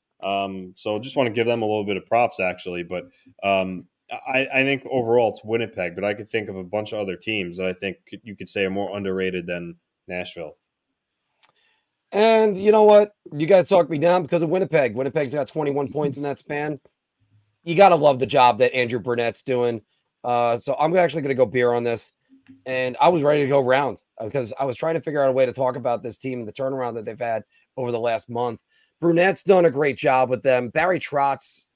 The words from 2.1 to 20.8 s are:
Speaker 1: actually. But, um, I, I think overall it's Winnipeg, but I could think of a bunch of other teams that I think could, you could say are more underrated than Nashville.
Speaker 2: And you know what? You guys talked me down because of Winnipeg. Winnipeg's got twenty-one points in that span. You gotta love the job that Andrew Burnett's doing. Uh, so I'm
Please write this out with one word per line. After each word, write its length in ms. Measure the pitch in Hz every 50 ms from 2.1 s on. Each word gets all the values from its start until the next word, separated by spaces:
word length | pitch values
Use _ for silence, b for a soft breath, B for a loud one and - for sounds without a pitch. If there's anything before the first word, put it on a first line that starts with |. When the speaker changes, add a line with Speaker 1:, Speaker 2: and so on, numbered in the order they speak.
| 113 117 120 113 - -
Speaker 1:
actually. 440 | 95 90 87 - - 92 87 87 87
But, 260 | 85 92 87 87 - b b b b b - 98
um, 440 | 98 98 95 95 95 92 87 87 _ _ _ _ -
I, 380 | 123 - - 143 131 131 135 - 135
I 100 | 131 135
think 240 | 139 139 131 - -
overall 420 | 135 127 117 113 117 120 117 104
it's 120 | - - -
Winnipeg, 520 | 107 113 117 117 101 - 98 90 85 85
but 100 | 92 98
I 80 | 104 104
could 160 | 104 104 -
think 180 | - 113 104
of 80 | 101 95
a 80 | 95 92
bunch 300 | 87 101 107 104 101 113
of 60 | 107
other 180 | 101 95 87
teams 400 | - - 110 110 104 92 85 85
that 100 | 92 92
I 60 | 92 90
think 240 | - 101 95 90 - _
could, 140 | _ 104 98 _
you 100 | 110 98
could 140 | - 95
say 160 | - - 104 98
are 60 | 92
more 260 | 95 101 101 87 98
underrated 500 | 101 98 95 92 95 95 92 92 90 87
than 300 | 87 87 87 87 85 85 - _ _ _ _ _
Nashville. 480 | - 90 90 87 - - 85 80 76 - _ _ _ _ _ _ _ _ _ _ _ _ _ _ _ _ _ - _ _ _ _ _ _ _ _ _ _ _ _ _
Speaker 2:
And 460 | - 202 214 226 226 220 220 214 190
you 140 | 185 196 208
know 120 | 214 214 214
what? 300 | 208 208 208 208 208 - _ _ - 151
You 120 | 147 165
guys 220 | 156 196 185 170
talked 220 | - 196 175 165 131
me 80 | 165
down 260 | 139 156 175 180 180 160
because 180 | - 180 165
of 80 | 170 151
Winnipeg. 460 | - - 190 139 156 156 135 120 101
Winnipeg's 380 | 120 131 135 - 156 147 120 147
got 140 | 147 135
twenty-one 440 | - - 156 151 143 139 143 139 -
points 260 | - 151 151 139 139
in 60 | 143 143
that 160 | 143 135 -
span. 400 | - - 147 147 147 151 151 - _ _ _ _ _ _ _ _ _ _ _ _ _ _ _ _ _
You 120 | 170 165
gotta 200 | 175 196 185 175
love 240 | 151 147 147 135 123
the 60 | 131
job 320 | 107 139 135 123 123 113 104
that 140 | 127 120 131
Andrew 260 | 131 123 117 127 120
Burnett's 420 | 87 123 120 120 117 117 - -
doing. 400 | - 135 127 123 123 120 117 107 - _ _ _ _ _ _ _ -
Uh, 320 | 123 120 120 120 120 117
so 200 | 117 - 143 127
I'm 160 | -